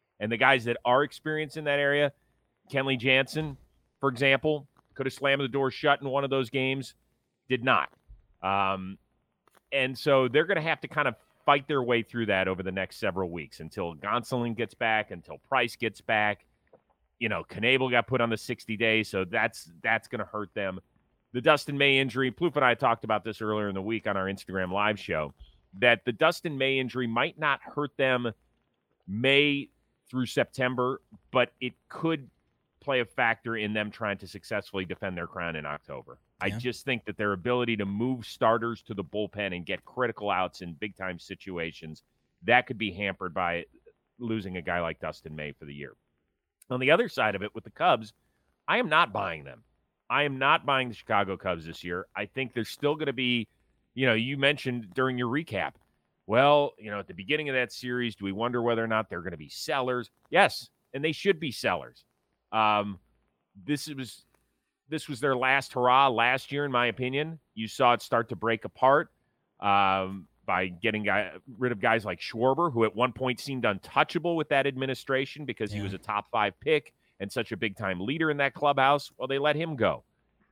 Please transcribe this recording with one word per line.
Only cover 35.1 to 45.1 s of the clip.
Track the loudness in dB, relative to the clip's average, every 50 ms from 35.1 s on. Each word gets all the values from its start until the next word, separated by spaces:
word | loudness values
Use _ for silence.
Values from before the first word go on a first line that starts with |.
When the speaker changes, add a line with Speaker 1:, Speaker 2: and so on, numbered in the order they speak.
| -6
Speaker 1:
their | -6 -8
crown | -8 -6 -6 -6 -6 -6
in | -6 -6
October. | -8 -8 -10 _ -12 -14 -14 -14 -16 -20 -20 _ _ _ -6
I | -4
Speaker 2:
Yeah. | -4 -4 -4
Speaker 1:
just | -4 -4 -6 -6 -4
think | -4 -4 -4 -6
that | -8 -6 -2
their | -2 -2
ability | -2 -2 -2 0 0 0 0 0 0
to | -2 -2
move | -4 -2 -2 -2 -2 -2 -4 -8
starters | -10 -4 2 4 4 4 4 0 -4 -6 -8
to | -10 -10 -8
the | -8 -8
bullpen | -6 -4 -4 -4 -4 -6 -6 -6 -6 -6
and | -6 -6
get | -6 -8 -8 -8
critical | -10 -6 -4 -2 -2 -4 -4 -2 -2
outs | 0 0 0 -2 -4 -8
in | -12 -12 -10
big-time | -8 -10 -10 -8 -8 -8 -8 -8 -10
situations, | -12 -14 -16 -14 -12 -10 -8 -6 -6 -8 -8 -12 -14 -16 -16 -18 _ _ _ _ _ _ _ _ 2
that | 4 4 4 2
could | 0 -6 -6
be | -6 -6
hampered | -4 -4 -4 -4 -4 -6 -8 -6 -4
by | -2 -2 -2 -2 -4 -6 -10 _ _ _ -20 -20 _ _ _ _ -10
losing | -6 -4 -4 -4 -6 -6 -8
a | -6
guy | -4 -2 -2 -2
like | -2 -4 -6 -6
Dustin | -8 -10